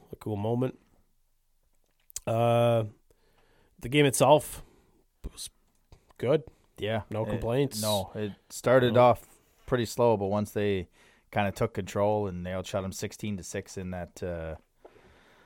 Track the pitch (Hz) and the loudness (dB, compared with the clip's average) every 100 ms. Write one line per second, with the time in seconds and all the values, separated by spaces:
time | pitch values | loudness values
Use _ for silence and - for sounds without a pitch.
0 | - - 107 104 107 120 127 - _ _ | -16 -12 -6 -4 -2 0 -2 -6 _ _
1 | _ _ _ _ _ _ _ _ _ _ | _ _ _ _ _ _ _ _ _ _
2 | - - - 113 117 117 120 117 107 - | -18 -10 -4 0 2 4 4 2 0 -8
3 | _ _ _ _ _ _ _ _ 117 143 | _ _ _ _ _ _ _ _ 0 4
4 | 143 - 135 151 - - - _ _ _ | 4 6 6 6 4 -10 -18 _ _ _
5 | _ _ - - - _ _ _ _ - | _ _ -16 -14 -18 _ _ _ _ -20
6 | _ - 113 156 - - _ - 104 113 | _ -6 0 0 -2 -20 _ -8 -4 -4
7 | - 107 110 107 113 127 139 107 107 104 | -4 -6 -4 -4 -2 0 -2 -2 -2 -2
8 | 92 107 104 - _ - 123 127 123 117 | -2 -8 -8 -10 _ -4 4 4 6 6
9 | 123 113 - _ _ _ - 127 110 - | 6 4 -4 _ _ _ -4 -2 -2 2
10 | 120 107 95 104 104 107 104 95 85 _ | 2 2 0 -2 -2 -2 0 -2 -4 _
11 | _ _ _ 110 101 - 117 - 90 104 | _ _ _ -2 -2 -2 -4 -4 -6 0
12 | 104 107 101 90 90 95 90 101 95 - | 2 2 -2 -6 -6 -8 -6 -6 -6 -6
13 | 104 - 107 98 - 101 - - 90 90 | -10 -8 -8 -8 -8 -10 -10 -10 -10 -8
14 | 87 - 92 85 80 78 _ _ - - | -10 -10 -8 -8 -8 -12 _ _ -20 -20
15 | - _ _ _ | -20 _ _ _